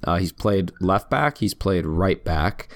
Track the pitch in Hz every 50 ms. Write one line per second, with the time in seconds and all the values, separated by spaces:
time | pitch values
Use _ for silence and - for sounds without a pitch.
0 | - - 85 90 92 82 - - - 107 101 98 90 82 - - 92 92 95 104
1 | - - 131 135 147 147 143 - 110 101 - - - 98 95 90 80 78 78 85
2 | 95 95 - - - - 80 73 76 98 - - - - -